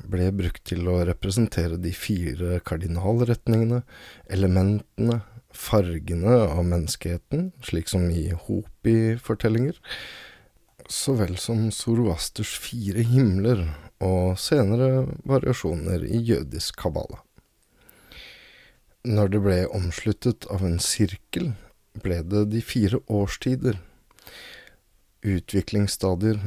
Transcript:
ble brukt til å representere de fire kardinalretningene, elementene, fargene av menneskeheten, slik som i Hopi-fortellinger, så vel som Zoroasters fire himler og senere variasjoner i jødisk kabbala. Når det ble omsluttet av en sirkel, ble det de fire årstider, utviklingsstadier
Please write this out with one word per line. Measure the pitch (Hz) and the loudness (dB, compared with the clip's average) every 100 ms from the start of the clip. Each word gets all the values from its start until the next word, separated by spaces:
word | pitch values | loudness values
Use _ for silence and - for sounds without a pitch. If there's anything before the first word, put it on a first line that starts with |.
| - | -4
ble | 90 92 | 0 2
brukt | 98 90 - - | 2 -2 -4 -4
til | 87 87 | -2 0
å | 90 87 | 2 2
representere | 87 98 98 110 - 85 87 | 0 -2 2 2 0 -2 -2
de | 87 | -4
fire | 85 - 98 85 71 87 90 - | -4 -2 -2 -2 -4 -2 -2 -4
kardinalretningene, | 85 87 85 98 117 120 113 - 113 113 123 - - - - - | -6 -4 -2 0 2 2 0 2 2 2 0 -4 -12 -20 -20 -6
elementene, | 95 95 92 95 107 - - 113 117 - - - | 0 4 4 4 2 -2 -2 0 0 -4 -14 -20
fargene | - - 107 90 82 85 85 98 123 101 | -14 0 2 2 -2 -4 0 4 4 4
av | 85 87 | 2 2
menneskeheten, | 87 78 - 82 87 - 147 185 151 | 0 -2 -4 -6 -6 -4 -4 -4 -6
slik | - 85 - | -6 -4 -2
som | 92 87 | 0 2
i | 85 85 | 0 -2
Hopi-fortellinger, | 85 - 95 - - 113 113 110 117 - 113 113 113 135 - - - - - - - _ _ _ - - | -4 -4 -6 -6 -2 2 4 4 0 -2 -2 2 2 0 -4 -12 -14 -14 -18 -20 -20 _ _ _ -20 -10
så | - - | -4 0
vel | 127 87 90 | 2 0 -2
som | - 113 110 | -2 0 0
Zoroasters | - - 117 113 85 - - 104 - | -2 0 2 2 0 -4 -6 -6 -8
fire | - 120 101 95 113 | -10 -6 -4 0 4
himler | 127 120 92 110 113 80 71 - - | 4 4 4 2 2 0 -6 -14 -4
og | 95 92 92 92 | 0 2 2 0
senere | - 151 98 117 131 131 131 - | 0 2 4 2 2 2 -2 -4
variasjoner | - 135 - 123 - 165 90 90 | 0 0 2 0 -2 -4 -2 -2
i | - 117 117 | 0 0 2
jødisk | 95 67 - - - | 0 0 -6 -8 -6
kabbala. | 90 73 - - - _ _ _ _ _ _ _ _ - - - - - - _ _ _ 120 | -4 -4 -6 -12 -20 _ _ _ _ _ _ _ _ -20 -20 -20 -20 -20 -20 _ _ _ 0
Når | 107 98 | 2 4
det | 104 | 2
ble | 98 90 - | 4 2 2
omsluttet | 98 90 - 110 101 123 - - | -2 -4 -2 -2 -2 -2 -2 -4
av | 95 92 | -2 0
en | 87 | 0
sirkel, | - - 98 98 _ - 170 104 - _ _ 107 | 0 0 0 -2 _ -6 -4 -6 -12 _ _ -10
ble | 98 85 | -4 -4
det | 82 104 104 | 0 0 2
de | 113 | 0
fire | - 127 101 120 - | -2 2 2 2 0
årstider, | 104 101 - 127 131 127 98 - _ _ _ - - - - - - _ _ _ _ | 0 0 -2 -2 0 0 -4 -8 _ _ _ -20 -20 -20 -20 -20 -20 _ _ _ _
utviklingsstadier | 104 92 - 98 - 104 101 - 95 90 107 104 | -2 -2 0 -2 0 0 0 0 -2 0 0 0